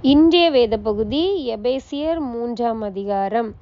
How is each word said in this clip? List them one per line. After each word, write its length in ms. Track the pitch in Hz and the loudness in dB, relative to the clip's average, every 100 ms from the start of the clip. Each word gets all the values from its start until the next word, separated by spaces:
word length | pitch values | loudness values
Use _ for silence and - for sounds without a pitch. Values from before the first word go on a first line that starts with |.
இன்றைய 480 | 262 285 320 349 339 | 4 6 6 6 4
வேத 280 | 269 233 220 | 4 2 0
பகுதி 720 | 208 208 214 277 359 392 254 | -2 -2 -2 -2 -2 -2 -4
எபேசியர் 640 | 220 233 269 - 285 302 330 | -4 -4 -4 -4 -6 -4 -4
மூன்றாம் 640 | 269 233 240 226 233 226 | -4 -6 -6 -2 -2 -2
அதிகாரம். 720 | 208 190 202 196 196 220 226 - | -6 -6 -4 -2 -2 -2 -4 -10